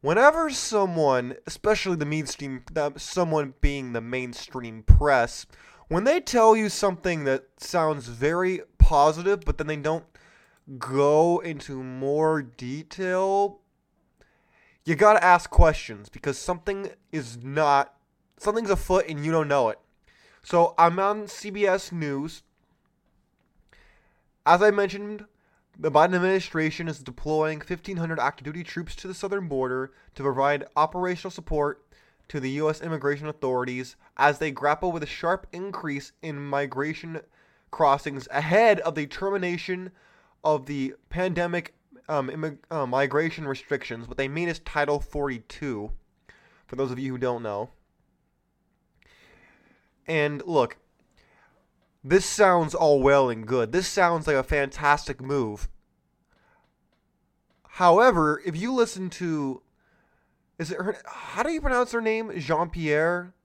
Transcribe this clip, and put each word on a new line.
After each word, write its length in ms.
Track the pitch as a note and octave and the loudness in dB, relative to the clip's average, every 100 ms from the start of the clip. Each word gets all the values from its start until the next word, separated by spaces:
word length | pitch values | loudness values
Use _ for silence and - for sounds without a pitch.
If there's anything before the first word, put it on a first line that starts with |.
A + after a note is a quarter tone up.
Whenever 480 | C3+ F3+ C#4 D#4+ D#4+ | 2 6 6 6 -2
someone, 840 | C4 - A3 G3 E3 D3 B2+ B2 C3 - | -4 -2 0 0 2 2 2 0 -10 -14
especially 480 | - G#3 G#3+ F#3+ F3 | -4 0 0 0 -4
the 100 | D3 | -2
mainstream, 560 | D#3 D3 - C#3 C3 - | -4 -6 -10 -10 -10 -8
the, 200 | D#3+ D3 C#3+ | -4 -4 -6
someone 580 | - - E3+ D#3 C#3 C3 | -8 -2 0 0 -2 0
being 320 | D3 C#3+ B2+ | 0 0 -4
the 80 | A#2+ | -6
mainstream 840 | A#2 B2+ B2+ A#2 - C3 A#2 A2+ | -6 -6 -8 -12 -12 -12 -10 -12
press, 640 | G#2+ - D3 C3+ A#2 - - - - - _ | 8 8 8 4 2 -4 -18 -20 -20 -20 _
when 160 | E3 | 0
they 160 | A#3 E4+ | 2 0
tell 340 | - B3 A3 | 0 4 6
you 140 | A3 G#3+ | 6 2
something 560 | - G3+ F3+ F#3 E3 | 0 -2 -2 -2 -2
that 200 | C#3 C3 _ _ | 0 -2 _ _
sounds 480 | - F3+ D#3 D3 A#2+ | -6 0 0 -2 -8
very 540 | A#2 C#3+ E3+ F#3 F#3 - _ | -4 -2 0 -2 -2 -8 _
positive, 600 | - - D3 D#3 F3+ G3+ | 8 8 4 4 -2 -2
but 140 | G3 D3 | -2 -6
then 80 | D3+ | -4
they 80 | |
don't 300 | D3+ D3 D#3+ - _ _ _ _ _ - C3 | -4 -4 -4 -8 _ _ _ _ _ -20 -14
go 600 | A#2+ C#3 C#3+ D3+ E3+ E3+ | -6 2 4 6 4 2
into 420 | E3+ D3 - C3+ | -2 -10 -10 -12
more 580 | C3 B2+ C3+ D3 D#3 D#3 | -10 -6 -2 0 2 0
detail, 1200 | B2+ A#2+ B2 C#3+ D#3+ - F#3 F#3 F#3+ G3 G3+ G3+ _ _ _ _ _ _ _ _ _ _ _ _ | -4 -12 -10 -10 -12 -8 -4 0 0 0 0 -4 _ _ _ _ _ _ _ _ _ _ _ _
you 100 | - | -6
gotta 280 | D#3 G#3 G#3+ | 4 6 6
ask 280 | F3+ F3 - | 6 6 6
questions 580 | - E3 D3+ - G#2 G#2 | 6 6 6 -8 -14 -16
because 300 | - C#3+ C3+ | -10 -8 -6
something 500 | - F3 F#3 G3 G3 - _ | -6 -6 -4 -6 -8 -14 _
is 300 | D#3 A#2+ A#2+ | -8 -8 -12
not, 520 | B2+ C#3+ D3+ C#3 C#3 _ _ _ _ _ | -6 0 4 4 2 _ _ _ _ _
something's 320 | - G#3+ A3 | -4 -2 0
afoot 340 | F#3+ - F#3+ - | -2 2 0 0
and 160 | D3+ | -4
you 80 | D3+ | 0
don't 180 | D#3+ D3+ | 0 2
know 200 | C#3+ A2+ | 2 2
it. 100 | G#2+ _ _ _ _ _ _ | -2 _ _ _ _ _ _
So 320 | - F3 E3+ - | -2 2 2 4
I'm 200 | E3+ F3 | 4 4
on 280 | G3 G#3 G#3 | 0 -2 -8
C 240 | - G#3 | -12 -12
B 160 | G3+ G3+ | -2 0
S 260 | F#3+ - | 0 -2
News. 500 | F3 D3+ C#3 D#3 - _ _ _ _ _ _ _ _ _ _ _ _ _ _ _ _ _ _ _ _ - | -8 -6 -6 -8 -12 _ _ _ _ _ _ _ _ _ _ _ _ _ _ _ _ _ _ _ _ 4
As 160 | F3 | 6
I 80 | G#3+ | 6
mentioned, 560 | G3+ G3 G3+ G#3 G#3 G#3 _ _ _ _ - | 4 -2 -4 -12 -14 -18 _ _ _ _ -6
the 120 | D#3 | 2
Biden 240 | D3 E3+ | 4 6
administration 760 | F3+ F#3 F#3+ F#3 E3 D#3 D#3 E3 | 4 2 0 -2 -4 -4 -4 -10
is 120 | D3 | -10
deploying 600 | C3 B2 D3+ D#3 D#3 D#3 | -14 -10 -4 0 0 -4
fifteen 380 | - F3+ - F#3 | -8 -10 -8 -6
hundred 200 | E3 D#3+ | -4 -2
active 280 | C#3 - B2+ | -2 -4 -12
duty 180 | D#3+ | -12
troops 320 | E3+ - E3 - | -10 -10 -10 -12
to 120 | F#3 | -14
the 60 | |
southern 320 | F#3 G3 G3 F3+ | -10 -6 -6 -4
border 460 | C#3 C3 B2+ C3+ _ _ | -2 -2 -2 -6 _ _
to 80 | - | -4
provide 420 | C#3 C3 C#3 D3 - | -2 2 2 0 -2
operational 560 | - D#3 F3+ F3+ F3+ F#3+ | 0 0 0 -4 -4 -8
support 540 | F3 E3 D3+ D3 - _ _ _ _ _ | -14 -6 -2 -2 -4 _ _ _ _ _
to 120 | D3+ | -6
the 100 | C3 | -4
U 180 | C#3 D3+ | -2 -2
S 100 | D#3 | -2
immigration 460 | E3 D#3+ C#3+ C#3+ D3+ | -6 -4 -2 -4 -6
authorities 720 | D3+ C3+ B2+ B2 B2+ B2+ - _ - | -6 -2 0 -2 -6 -10 -16 _ 2
as 220 | C#3 D3 | 2 2
they 120 | D#3 | -4
grapple 400 | C3+ C#3+ D3+ F#3 | -2 -2 0 -2
with 120 | E3 | -4
a 40 | D3 | -8
sharp 400 | - E3+ F#3+ - | -6 -4 -4 -6
increase 600 | F3 G3 F#3+ E3 C#3 - _ | -14 -12 -10 -8 -10 -12 _
in 160 | E3 C#3+ | -12 -12
migration 840 | C#3+ C#3 C#3+ C3 D3 D#3+ E3 D#3+ - _ _ _ _ | -6 -4 -4 -4 -6 -8 -12 -14 -16 _ _ _ _
crossings 560 | - D3+ C#3 D3+ C#3 B2 | 2 4 4 0 -10 -6
ahead 500 | C3+ D#3 F#3+ A3+ G3 | -4 2 4 6 4
of 140 | E3 | 2
the 120 | D3+ D3 | -4 -8
termination 840 | - G3 G3 F3+ F3 - F#3 F#3 _ _ _ _ _ | -6 -4 -4 -4 -6 -6 -10 -10 _ _ _ _ _
of 200 | D#3 D3+ | -2 -2
the 300 | C3+ C#3+ C3+ - _ | -2 -6 -6 -8 _
pandemic, 640 | E3 F#3 F3 F3 F3 E3 _ _ - - | -4 -4 -2 -2 -4 -8 _ _ -20 -6
um, 220 | D3+ C3 | -4 -4
immig-, 280 | D#3 D#3 C#3+ _ | -6 -8 -8 _
uh, 160 | D#3+ B2+ | -6 -2
migration 600 | C3+ C#3 C#3+ E3 D#3+ D3 | 0 0 0 -2 -4 -8
restrictions. 600 | C3+ - C#3 - A#2 A#2 | -10 -6 -6 -6 -12 -4
What 100 | C#3 | -2
they 120 | C3+ | -2
mean 200 | D3+ F3 | -4 -4
is 120 | D#3+ | -6
Title 400 | - D3+ D3 D3 | -6 -2 0 0
forty-two, 880 | - D3 C#3+ A#2+ - - C#3+ A2 G#2+ A#2+ _ _ _ _ _ _ | -4 -4 -4 -6 -12 -10 -8 -6 -8 -12 _ _ _ _ _ _
for 120 | _ B2 | _ -6
those 160 | C3+ | -6
of 60 | B2 | -4
you 140 | C3 | -8
who 60 | B2+ | -4
don't 240 | B2+ A#2+ | -4 -4
know. 280 | A2+ G2+ A2+ _ _ _ _ _ _ _ _ _ _ _ _ _ _ _ _ _ _ _ _ _ _ _ - | -6 -6 -8 _ _ _ _ _ _ _ _ _ _ _ _ _ _ _ _ _ _ _ _ _ _ _ -6
And 340 | D#3+ D3 D3 F3 | -2 -2 -4 -2
look, 320 | D#3+ A#2 - _ _ _ _ _ _ _ _ _ _ _ _ | 0 0 -4 _ _ _ _ _ _ _ _ _ _ _ _
this 200 | C3+ F3+ | 2 2
sounds 480 | - - G3 F3 D#3 | 2 4 4 4 2
all 300 | E3+ D#3+ C#3+ | 2 4 6
well 260 | C3+ C#3 C3 | 6 6 4
and 180 | A2+ A2 | -2 -4
good. 260 | B2+ A2 | -2 0
This 160 | D#3+ F#3 | -2 -2
sounds 400 | - F3 E3+ D#3 | 2 2 2 0
like 80 | C#3 | -2
a 80 | |
fantastic 760 | C3 D3 C#3 - D3 C#3+ - C#3 | 0 -2 -2 -2 0 0 0 -10
move. 480 | C3 C#3+ A2+ G#2 - - _ _ _ _ _ _ _ _ _ _ _ _ _ _ _ _ _ _ _ | -4 -2 -2 -6 -10 -12 _ _ _ _ _ _ _ _ _ _ _ _ _ _ _ _ _ _ _
However, 720 | - F3+ F3 B3+ F3+ D3+ D3+ F#3+ | 2 6 8 6 6 2 0 -4
if 100 | D#3+ | -6
you 160 | A3+ | -4
listen 380 | C4 A3+ F#3 F#3 | 0 0 -2 -10
to, 500 | - F3 D#3 C#3 C3 _ _ _ _ _ _ _ _ _ _ | -6 -6 -4 -4 -8 _ _ _ _ _ _ _ _ _ _
is 140 | D#3+ | -10
it 80 | G3 | -6
her, 180 | F#3+ G#3+ | -6 -6
how 380 | - - - - | -12 -16 -12 -4
do 80 | C4 | -4
you 100 | D#4+ | -2
pronounce 300 | D4 B3 B3 | 0 0 0
her 100 | A#3 | -2
name? 300 | A3 A3 A3 F#3 | -2 -2 -4 -8
Jean-Pierre? 960 | C3+ D#3 E3+ E3+ D#3 D3 E3 F3 F3+ _ | -2 -2 -2 -4 0 2 2 0 -6 _